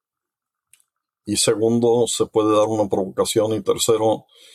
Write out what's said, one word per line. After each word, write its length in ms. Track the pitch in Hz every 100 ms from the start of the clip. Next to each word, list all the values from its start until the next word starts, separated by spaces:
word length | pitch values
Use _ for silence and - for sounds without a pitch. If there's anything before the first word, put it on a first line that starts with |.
| _ _ _ _ _ _ _ _ _ _ _ _ -
Y 100 | 104
segundo, 720 | - 104 113 117 117 120 113
se 180 | - 110
puede 300 | 110 107 107
dar 120 | 107
una 200 | 110 104
provocación. 640 | 101 95 101 92 110 107
Y 80 | 107
tercero, 640 | - - - 110 110 107 - _ -